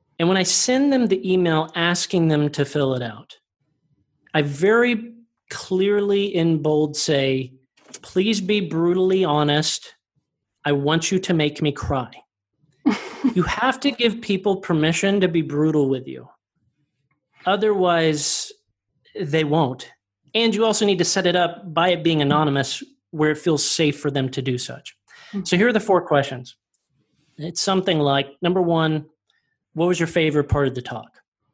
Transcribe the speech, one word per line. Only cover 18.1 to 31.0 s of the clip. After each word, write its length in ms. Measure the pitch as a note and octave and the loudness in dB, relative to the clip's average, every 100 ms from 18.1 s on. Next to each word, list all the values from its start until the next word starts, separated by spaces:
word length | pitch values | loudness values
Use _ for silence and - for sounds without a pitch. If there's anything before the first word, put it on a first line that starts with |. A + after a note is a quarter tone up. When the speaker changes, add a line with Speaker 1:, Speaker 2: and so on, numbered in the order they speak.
| D3+ - - - - _ _ _ _ _ G#3+ | 0 -2 -6 -8 -16 _ _ _ _ _ -10
Speaker 1:
they 240 | D3+ D#3+ | -4 -2
won't. 480 | D3 D#3+ C3 C3 - _ _ _ _ | 2 2 0 -2 -14 _ _ _ _
And 220 | G#3+ A3+ G3+ | 0 0 2
you 100 | A3+ | 0
also 200 | G3+ G3+ | 2 2
need 120 | F3+ | 2
to 80 | F3 | 0
set 220 | G3 F3+ | 0 0
it 80 | F3+ | 2
up 360 | E3+ - F3+ | 0 -4 -6
by 160 | D#3+ F3+ | 0 0
it 140 | E3+ | 2
being 180 | E3 D#3 | 0 2
anonymous 640 | C#3+ D3 D3 C#3 C3+ - - _ _ | 2 2 2 0 -2 -6 -14 _ _
where 180 | D3+ D#3 | -2 0
it 80 | D3+ | 0
feels 260 | F3 D3 | 0 0
safe 360 | - - D3+ C#3+ | 0 0 0 0
for 100 | D3 | -4
them 200 | C#3 C3 | -2 -4
to 120 | C#3 | -4
do 160 | C3 B2 | -4 -6
such. 380 | - B2 - - _ - - | -8 -14 -18 -20 _ -20 -12
Speaker 2:
Mm-hmm. 160 | G3 - | -10 -2
Speaker 1:
So 100 | F3+ | 2
here 120 | A#3+ | 2
are 60 | |
the 60 | G#3+ | 2
four 220 | G#3 F3+ | 2 0
questions. 540 | F3+ C#3+ C3+ B2 B2+ - _ _ _ _ _ _ _ - | 2 0 0 -6 -14 -20 _ _ _ _ _ _ _ -14
It's 240 | D#3+ E3 | -10 -4
something 380 | G3+ F#3+ F#3 D#3+ | 0 0 2 0
like, 280 | C#3+ C#3 C#3 - | 2 0 -2 -4
number 200 | F3 F#3 | -2 0
one, 440 | E3+ E3 D#3 D#3 D3+ _ _ _ _ _ _ | 2 2 0 -2 -6 _ _ _ _ _ _
what 140 | D#3 F3 | -2 0
was 120 | E3+ | 0
your 80 | D#3+ | 0
favorite 420 | F3 D#3 D3 C#3+ | 0 2 2 0
part 180 | D3 C3+ | 0 0
of 80 | B2 | -2
the 60 | |
talk? 400 | - A#2 | -10 -12